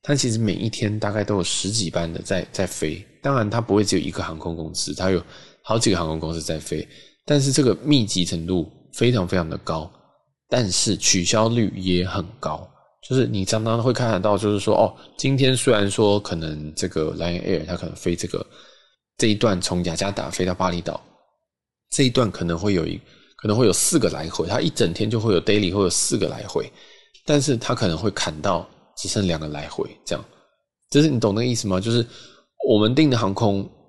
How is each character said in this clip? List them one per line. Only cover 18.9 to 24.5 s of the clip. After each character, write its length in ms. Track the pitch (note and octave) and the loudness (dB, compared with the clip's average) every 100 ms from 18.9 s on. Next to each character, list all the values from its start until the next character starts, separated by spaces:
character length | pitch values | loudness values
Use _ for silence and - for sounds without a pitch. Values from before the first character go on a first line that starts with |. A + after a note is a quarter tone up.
| _ _ - | _ _ 0
这 80 | A2+ | 0
一 80 | |
段 260 | G2+ A#2 F#2 | 4 2 2
从 240 | - F2+ | 0 -2
雅 120 | F2 E2 | -2 -2
加 140 | G2 | -4
达 200 | G2+ C#2 | -4 -6
飞 140 | - | -2
到 100 | F2+ | -2
巴 160 | F#2 F#2 | 0 -2
厘 100 | F2 | -2
岛， 200 | E2+ - - _ _ _ _ _ _ _ _ | -6 -8 -12 _ _ _ _ _ _ _ _
这 140 | - | 0
一 60 | C3 | 2
段 200 | B2+ A2+ | 4 0
可 140 | - | 0
能 120 | E2+ E2+ | -4 0
会 180 | G#2 | 0
有 120 | F#2 D#2+ | 0 0
一， 140 | - - - _ _ | -6 -12 -20 _ _
可 120 | G#2 | -2
能 80 | G#2 | 4
会 100 | A#2 | 4
有 60 | |
四 260 | F2 - D#3+ | 4 2 2
个 100 | G2 | 2
来 180 | C#2 D#2+ | -2 -8
回， 160 | - | -4
它 140 | E2 | -2